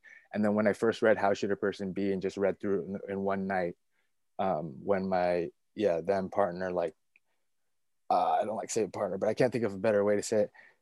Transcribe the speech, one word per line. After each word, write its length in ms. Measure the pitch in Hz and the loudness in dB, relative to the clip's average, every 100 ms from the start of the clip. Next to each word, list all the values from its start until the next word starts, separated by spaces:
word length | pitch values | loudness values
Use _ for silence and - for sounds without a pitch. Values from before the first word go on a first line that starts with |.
| - - _ | -12 -20 _
And 120 | 104 | 0
then 100 | 107 | 2
when 140 | 104 107 | 4 2
I 40 | |
first 300 | 95 113 - | 2 0 4
read 140 | 117 98 | 4 4
How 160 | 101 | 4
Should 160 | 101 104 | 2 0
a 60 | 98 | 0
Person 360 | 101 95 98 | -2 -2 -6
Be 200 | 90 98 | -2 -2
and 100 | 95 | 0
just 140 | 95 98 | -2 0
read 240 | 98 90 | 0 0
through 220 | 104 98 | -2 -2
it 40 | 90 98 - | -2 -8 -6
in, 60 | |
in 60 | 98 | -4
one 260 | 98 98 95 | -2 -2 -2
night, 260 | 95 87 - _ _ _ _ _ - | -2 -4 -6 _ _ _ _ _ -4
um, 360 | 95 82 80 65 | -2 0 -4 -8
when 240 | 95 98 95 | -2 0 0
my, 400 | 92 90 87 82 - _ | 0 2 0 -2 -8 _
yeah, 260 | - 104 85 | -2 0 0
then 240 | 85 98 95 | 0 -2 0
partner, 420 | - 98 87 92 | 0 0 0 -4
like, 240 | 87 82 - _ _ _ _ _ _ _ _ _ _ - | -2 -4 -4 _ _ _ _ _ _ _ _ _ _ 0
uh, 280 | 92 85 85 | 0 2 0
I 40 | |
don't 120 | 87 110 | -2 -4
like 140 | 95 | -4
saying 200 | - 98 | -4 -4
partner, 280 | 110 101 95 | -2 -4 -2
but 100 | 123 | -2
I 60 | |
can't 180 | 107 131 | 2 2
think 120 | 120 | 2
of 100 | 113 | -4
a 40 | 98 | -2
better 260 | 110 104 | 0 2
way 120 | 101 104 | 4 2
to 60 | |
say 200 | - 107 | 2 0
it, 100 | 101 - - _ | 0 -4 -20 _